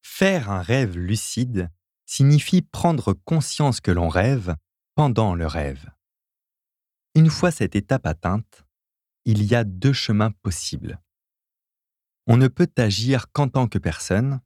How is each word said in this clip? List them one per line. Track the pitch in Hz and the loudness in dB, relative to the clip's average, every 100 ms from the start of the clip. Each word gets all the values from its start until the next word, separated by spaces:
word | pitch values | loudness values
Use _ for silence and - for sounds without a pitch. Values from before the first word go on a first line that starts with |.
Faire | - - 196 190 104 | -18 -2 0 0 -4
un | 95 | -6
rêve | 87 127 120 87 | -2 0 0 -4
lucide | 90 104 - - 127 104 87 - _ _ - | -4 -4 -4 -6 -4 -4 -6 -10 _ _ -14
signifie | - 139 147 - 185 | 2 4 4 2 0
prendre | - - 175 156 - | 0 -4 -2 0 -2
conscience | 98 - 165 - - 147 117 | -4 -2 -2 -2 -2 -2 0
que | - | -2
l'on | 87 82 | 0 0
rêve | 87 110 135 90 80 _ _ _ - | 0 0 0 -4 -8 _ _ _ 0
pendant | 147 113 110 87 | 0 2 0 0
le | 80 | -4
rêve. | 82 71 69 - _ _ _ _ _ _ _ _ _ _ _ _ 156 | -4 -6 -8 -16 _ _ _ _ _ _ _ _ _ _ _ _ 4
Une | 160 | 4
fois | 151 180 | 4 0
cette | - 95 101 | 0 -2 -2
étape | - 135 - | 0 -2 -2
atteinte, | 80 87 101 - _ _ _ _ _ _ _ - | -4 -2 -4 -6 _ _ _ _ _ _ _ 0
il | 104 | 0
y | 104 120 | 2 2
a | |
deux | 110 92 131 | 0 0 0
chemins | 135 - 107 110 | 0 0 0 0
possibles. | 104 - - - - - - _ _ _ _ _ _ _ _ _ _ _ _ - | -2 -8 -6 -8 -10 -10 -14 _ _ _ _ _ _ _ _ _ _ _ _ 2
On | 117 | 4
ne | 131 | 4
peut | - 175 - | 2 0 2
agir | 113 98 117 135 - | 0 0 0 -2 -2
qu'en | - 139 | -2 0
tant | 131 120 | 0 0
que | 98 | -2
personne. | 85 80 - 95 131 135 | -4 -6 -2 -2 0 -4